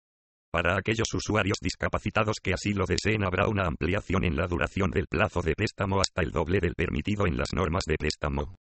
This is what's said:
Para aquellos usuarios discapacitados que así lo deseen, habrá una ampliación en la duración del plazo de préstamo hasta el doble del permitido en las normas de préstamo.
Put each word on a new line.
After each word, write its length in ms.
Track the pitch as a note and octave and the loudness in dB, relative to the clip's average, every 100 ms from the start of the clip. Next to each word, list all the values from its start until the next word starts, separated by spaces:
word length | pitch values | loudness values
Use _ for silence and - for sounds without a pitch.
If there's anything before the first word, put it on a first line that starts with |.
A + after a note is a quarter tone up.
| _ _ _ _ _ | _ _ _ _ _
Para 260 | E2 E2+ G2 | 0 2 2
aquellos 360 | G2 A2 G#2+ | 0 0 0
usuarios 460 | F#2+ - G#2+ G2 - | -2 0 2 2 0
discapacitados 760 | F#2+ - F2+ - G#2 G#2 G#2+ G#2+ | -2 -2 -2 -2 -2 0 0 -2
que 120 | F#2 | -2
así 220 | F2 G2+ | -2 0
lo 120 | G2+ F#2 | 0 2
deseen, 380 | E2+ G2+ G#2+ | 2 0 0
habrá 240 | F#2+ F2+ G2 | 0 2 2
una 180 | G#2 F2+ | 2 0
ampliación 560 | C#2 D#2 G2 - F#2 | 0 0 -2 0 0
en 140 | A2 C#2+ | 2 0
la 100 | F2+ | 0
duración 460 | E2+ D#2 F#2+ F#2+ | 0 0 0 0
del 160 | - - | 0 0
plazo 340 | D#2+ G#2 - | 0 0 0
de 140 | E2 D#2 | -2 0
préstamo 440 | G#2 - G2 G2 | -2 -2 -2 0
hasta 220 | F#2 - | 0 0
el 80 | D#2+ | -2
doble 300 | C#2 E2 - | 0 0 0
del 160 | F2 - | 0 -2
permitido 500 | F2 C#2 F2 G2+ F#2+ | -2 -2 -2 0 0
en 100 | B1+ | 0
las 160 | C#2+ | -2
normas 300 | - F#2 E2 - | 0 0 0 0
de 100 | D#2 | 0
préstamo. 580 | D2 - D2+ C#2 D2+ - _ | 0 -2 -2 -2 -4 -8 _